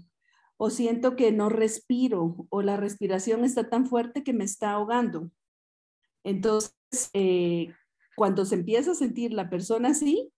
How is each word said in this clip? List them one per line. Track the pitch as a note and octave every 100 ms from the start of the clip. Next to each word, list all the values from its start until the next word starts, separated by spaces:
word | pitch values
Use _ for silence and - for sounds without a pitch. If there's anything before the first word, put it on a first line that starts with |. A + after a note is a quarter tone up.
| - _ _ _ _ -
o | A3
siento | A3+ A#3 A#3 B3+ B3
que | A#3
no | G#3+ G#3
respiro | A3 A3 A3 - B3 B3+ G3 E3 E3+ -
o | G3+
la | G3+ G3+
respiración | G3+ G3+ G3 F#3+ G#3 A3+
está | B3 C4 A#3+
tan | A#3 B3+
fuerte | A#3+ A#3 C#4+
que | C#4+
me | A#3
está | G3 - G#3+
ahogando. | G#3 G#3 A#3+ A3+ E3 E3+ _ _ _ _ _ _ _ _ _
Entonces, | G3 F#3+ G#3+ G#3+ G#3+ _ - - -
eh, | G3+ F#3+ F3+ F3 E3+ E3+ - _ _ _
cuando | - G3+ G3
se | F#3+
empieza | F#3+ F3 A3+ D4
a |
sentir | E4+ B3+ A#3+ A#3
la | G#3+ F3+
persona | F3+ F3+ A3+ B3
así, | C#4 D4 F#4 B4+